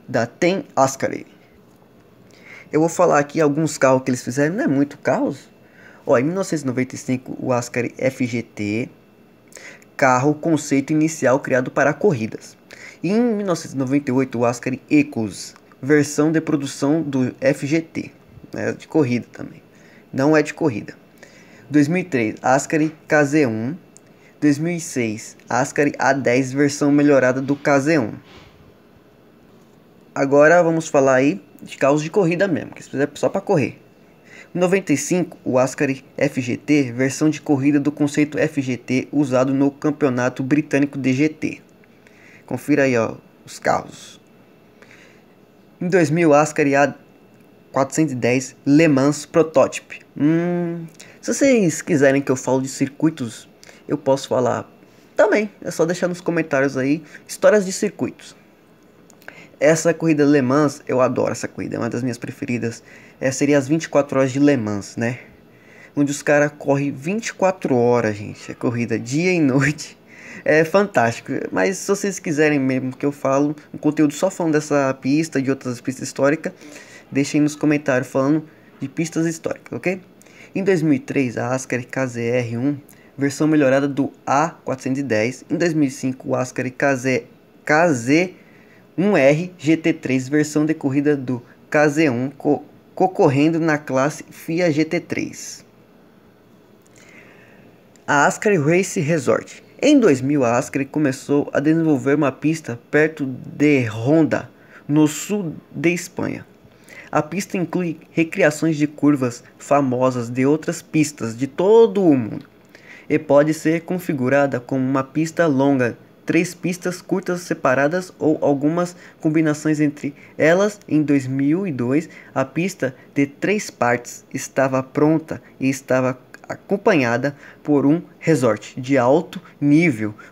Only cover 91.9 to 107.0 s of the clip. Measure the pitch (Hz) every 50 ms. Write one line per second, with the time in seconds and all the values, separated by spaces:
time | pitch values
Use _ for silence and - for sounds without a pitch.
91.9 | 139 151 165 147 120 120 127 135 - - - 147 143 - - - - - _ _
92.9 | - - 185 185 - - 196 156 131 139 147 160 165 165 165 165 151 147 147 -
93.9 | 131 131 131 151 156 - - - - - - - 165 165 180 175 143 147 156 156
94.9 | - 170 170 - - - - - - - - - - - - _ _ _ - _
95.9 | _ _ _ - _ _ _ _ _ _ _ _ - - _ _ _ _ _ _
96.9 | _ - - - - - - - - - - - - - - - - - _ _
97.9 | _ - _ - 139 143 143 170 180 - - 214 202 175 139 151 170 180 196 -
98.9 | - - 156 135 170 160 127 117 - - - - - - - - - - - 285
99.9 | 302 285 233 190 143 120 123 135 151 147 127 113 117 120 143 - - 139 135 135
100.9 | - 151 156 131 131 - - - 143 147 - - - - 139 151 160 165 165 160
101.9 | 151 127 120 139 143 147 156 135 127 - - 147 160 160 - - 117 120 - _
102.9 | - 147 156 156 156 - 147 131 127 - - - - - 143 151 147 135 123 113
103.9 | 104 113 113 131 151 165 156 131 113 - - - - - - - - - - -
104.9 | 143 156 156 147 151 - - - 196 208 196 160 - - - - - 139 143 170
105.9 | - 175 - - - - 107 - - - - - - _ _ - _ _ _ -
106.9 | - -